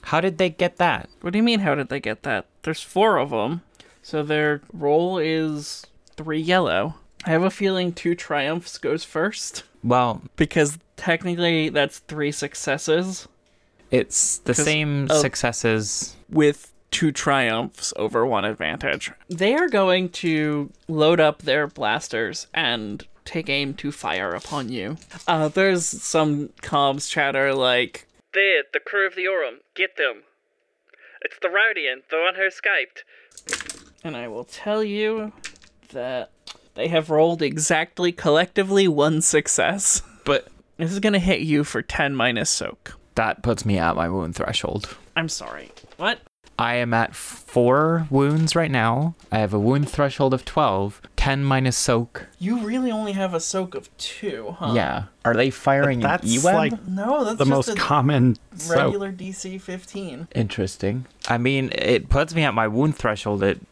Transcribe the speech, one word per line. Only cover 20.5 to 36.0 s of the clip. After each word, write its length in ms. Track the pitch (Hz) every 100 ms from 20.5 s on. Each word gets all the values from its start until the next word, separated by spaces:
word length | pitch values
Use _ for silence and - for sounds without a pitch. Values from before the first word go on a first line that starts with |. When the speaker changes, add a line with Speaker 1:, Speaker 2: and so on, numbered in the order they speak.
| 147 143 - -
Speaker 2:
load 320 | 160 151 165
up 240 | 156 147
their 240 | 151 139 147
blasters 800 | - 110 123 - 113 113 - -
and 520 | - 151 117 107 104 - - -
take 220 | 170 160
aim 240 | 139 143 131
to 160 | 143
fire 400 | 143 98 87 95
upon 380 | 87 - 147 127
you. 280 | 123 98 156 - - -
Uh, 200 | 165 151
there's 360 | 170 196 180 165
some 640 | - - 160 151 147 147 -
comms 480 | - 147 139 139 -
chatter 440 | - 139 135 139
like, 540 | 135 127 123 123 - - _ _
"There, 300 | 190 196 170 -
the 60 | -
crew 260 | - 202 190
of 80 | 185
the 120 | 180
Aurum, 320 | 190 139 120 _ -
get 200 | 185 -
them. 260 | 143 113 _ _ _ _ _ _ _ _ - -
It's 160 | - -
the 60 | 185
Rodian, 540 | 190 226 190 139 127 _
the 80 | 160
one 140 | 175 185
who 100 | 190
escaped." 580 | - 214 190 123 - - - _ - - - - - - _
And 120 | 165 131
I 100 | 120
will 180 | 110 -
tell 380 | - 208 214
you 480 | 214 208 214 220 214 - - - - _ _
that 400 | 131